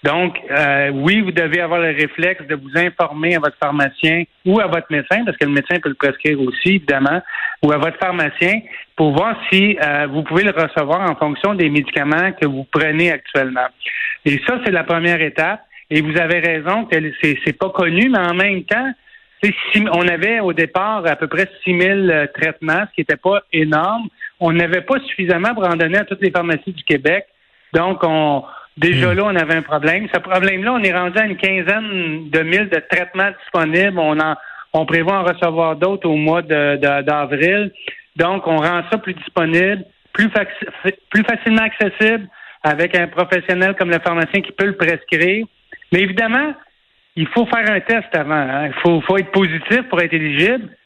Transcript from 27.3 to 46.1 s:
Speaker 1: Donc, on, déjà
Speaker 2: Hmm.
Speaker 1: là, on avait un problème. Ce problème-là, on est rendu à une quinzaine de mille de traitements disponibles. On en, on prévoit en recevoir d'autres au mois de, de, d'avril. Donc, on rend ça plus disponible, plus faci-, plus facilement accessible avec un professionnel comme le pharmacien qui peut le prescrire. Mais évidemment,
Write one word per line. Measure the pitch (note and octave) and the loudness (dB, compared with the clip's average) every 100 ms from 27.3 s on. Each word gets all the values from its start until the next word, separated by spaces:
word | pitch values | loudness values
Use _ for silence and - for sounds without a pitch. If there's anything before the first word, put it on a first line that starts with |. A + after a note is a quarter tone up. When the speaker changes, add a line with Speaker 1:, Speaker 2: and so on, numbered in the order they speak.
| _ _ _ _ | _ _ _ _
Speaker 1:
Donc, | D#3+ F3+ F#3 | 0 0 0
on, | E3+ D#3+ D3+ C#3+ - - - - | 0 2 2 0 -4 -20 -20 -2
déjà | E3+ C#3+ C3 | 0 2 2
Speaker 2:
Hmm. | - | 2
Speaker 1:
là, | G#3 | 0
on | F#3 | 0
avait | D#3 | 0
un | D#3+ | 0
problème. | D3 D3+ D3+ F3+ G#3+ | 0 0 0 0 -2
Ce | F3+ | -4
problème-là, | F#3 F#3 F#3+ F#3+ G#3 | 0 0 2 0 -2
on | B3 | 0
est | G3 | 0
rendu | F3 F3+ F#3+ | 0 0 0
à | |
une | A3 E3+ | -2 0
quinzaine | F#3+ F#3+ F3 G#3 G#3+ F#3+ E3+ D#3 D#3 | -2 0 0 -2 -2 -4 -4 -6 -2
de | D#3 | -2
mille | D#3+ F#3 G#3 | 0 0 0
de | D#3+ - | -2 0
traitements | F3 F3+ F#3 G3 F#3+ | -2 -2 -2 -4 -4
disponibles. | - F3 D#3+ E3 G3+ F#3 | -4 -2 0 2 2 2
On | D#3 D3+ | 0 2
en, | D#3 D3 - - - | 0 -2 -8 -20 -4
on | D#3+ D#3 | -2 0
prévoit | E3 E3 G3 | 0 2 0
en | |
recevoir | F3+ F3 F3 E3 E3 D3+ | 0 0 0 2 0 2
d'autres | F#3 G3 F3 | 0 0 0
au | D3+ | 2
mois | D#3 E3+ | 2 0
de, | D#3+ D3+ C#3+ C#3+ | 0 0 2 2
de, | C#3+ C#3+ | 0 0
d'avril. | C#3 D3 C#3 C#3 E3 G3+ G3+ - - - - - | 0 -2 -2 0 2 2 -2 -6 -14 -16 -20 -2
Donc, | E3+ F#3+ E3 | 0 0 0
on | D#3+ | 0
rend | D#3 F3 E3+ | 2 -2 -2
ça | - | -4
plus | - | -4
disponible, | F3+ - - D#3+ E3 F#3 G3+ - _ _ | -10 -6 -2 2 2 2 0 -6 _ _
plus | - A3 | 0 2
faci-, | G#3+ G3 - - - F#3+ G3 _ | 2 -2 -6 -12 -4 -4 -4 _
plus | G#3+ | 2
facilement | G#3+ A3+ A#3 A3 | 2 0 2 2
accessible | A3 - G#3 - G#3+ A3+ G3 - - - | 2 0 -2 2 2 2 -4 -18 -20 -4
avec | D3+ D3 E3+ F3+ | -2 0 2 2
un | E3+ | 0
professionnel | - F3+ F#3 E3+ F3+ F#3 G3 | 0 0 0 0 2 2 2
comme | F3+ | 0
le | E3+ | 2
pharmacien | F3+ E3+ E3 G3 | 2 0 0 -2
qui | F#3 | -4
peut | - G3 | -2 -2
le | G3 | 0
prescrire. | E3 E3 - D#3+ F3 G3+ A3+ _ _ - - | 0 -2 -2 0 2 0 -4 _ _ -20 -2
Mais | F3+ | 0
évidemment, | G3 | 2